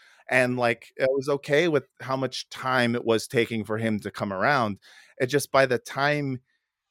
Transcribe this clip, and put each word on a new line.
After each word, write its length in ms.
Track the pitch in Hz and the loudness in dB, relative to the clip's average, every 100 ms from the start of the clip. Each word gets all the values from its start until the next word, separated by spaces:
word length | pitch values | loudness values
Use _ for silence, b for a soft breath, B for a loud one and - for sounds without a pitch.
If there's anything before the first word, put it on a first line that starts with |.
| b b - | b b 0
And, 260 | 127 123 123 | 2 2 2
like, 340 | 120 117 - - | 0 0 -6 -2
I 60 | 131 | 0
was 180 | 139 135 | 0 -2
okay 400 | 143 - 147 175 | -4 0 2 2
with 180 | 143 - - | 0 -2 -12
how 160 | 127 135 | -6 -4
much 320 | 127 - - | -4 -6 -12
time 440 | - 131 127 120 | -8 -2 2 2
it 100 | 120 | 0
was 240 | 110 113 - | 2 0 2
taking 360 | 123 113 113 | 0 0 -2
for 140 | 101 110 | -4 -4
him 220 | 113 107 | -2 -2
to 100 | 101 | -4
come 220 | - 107 | -6 -6
around. 460 | 95 117 143 110 101 b b b - | -2 0 0 -2 -6 b b b -4
It 60 | 131 | 0
just, 260 | 139 - | 0 2
by 140 | 135 135 | 2 2
the 120 | 120 | 0
time 640 | - 139 143 147 139 127 _ _ _ _ _ | -4 -2 -2 0 -4 -6 _ _ _ _ _